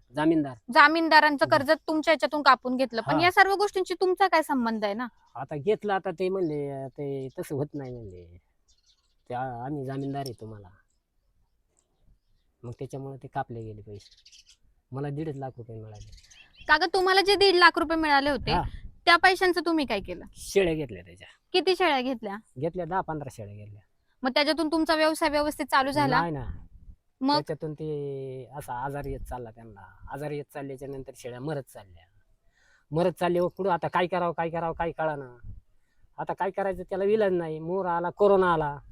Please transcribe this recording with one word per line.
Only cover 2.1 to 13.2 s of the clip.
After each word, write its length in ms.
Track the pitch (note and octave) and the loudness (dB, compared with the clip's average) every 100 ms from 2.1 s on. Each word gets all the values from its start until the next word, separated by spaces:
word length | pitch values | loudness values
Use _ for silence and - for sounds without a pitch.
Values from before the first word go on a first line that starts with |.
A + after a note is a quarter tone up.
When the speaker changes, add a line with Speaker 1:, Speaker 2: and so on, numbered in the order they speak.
Speaker 2:
याच्यातून 300 | D4+ D4 D4+ | 2 0 4
कापून 340 | C#4 - B3+ B3+ | 6 4 2 -2
घेतलं, 260 | C4 A3+ | -2 -2
पण 120 | G#3+ | 0
Speaker 1:
हा. 80 | D#4 | 2
Speaker 2:
या 100 | F4 | 4
सर्व 220 | G4+ F#4+ | 6 6
गोष्टींची 400 | F#4+ G4+ F#4+ F4+ | 4 0 0 -4
तुमचा 340 | F4 F#4 F4+ F#4+ | 0 0 4 4
काय 140 | E4 | 4
संबंध 420 | D4+ C4+ A3+ A3 | 2 0 0 -2
आहे 100 | G#3 | -2
ना? 120 | G#3 B3 - _ | -2 -8 -12 _
Speaker 1:
आता 220 | - C#3+ D3+ | -12 -8 -4
घेतलं, 360 | D#3+ G#3+ G#3 | 0 0 0
आता 180 | F#3+ F#3+ | -2 -2
ते 180 | E3 F#3 | -2 -2
म्हणले, 600 | F#3+ E3 D3 C#3+ C#3 C3+ | 0 -2 -2 -4 -6 -10
"ते 400 | - C#3+ C3+ C3 - | -8 -6 -6 -8 -10
तसं 160 | E3+ | -6
होत 200 | C#3 D3 | -6 -6
नाही," 160 | D3 C3 | -8 -10
म्हणले, 500 | B2 G#2+ F2+ E2+ F2 _ _ _ _ _ _ _ _ - | -12 -14 -18 -20 -20 _ _ _ _ _ _ _ _ -10
"ते 40 | |
आ-, 300 | B2 C3 A#2+ | -8 -8 -8
आम्ही 220 | C3 D3+ C3 | -8 -8 -8
जामीनदार 360 | C#3 C#3 C#3 B2+ | -8 -6 -8 -10
आहे 140 | A2 | -12
तुम्हाला." 280 | A2 G#2+ F#2+ _ _ _ _ _ _ _ _ _ _ _ _ _ _ _ _ _ _ _ | -16 -16 -20 _ _ _ _ _ _ _ _ _ _ _ _ _ _ _ _ _ _ _
मग 80 | A#2+ | -16
त्याच्यामुळे 440 | A#2+ C3+ C3+ C3+ C3+ | -12 -12 -10 -12 -14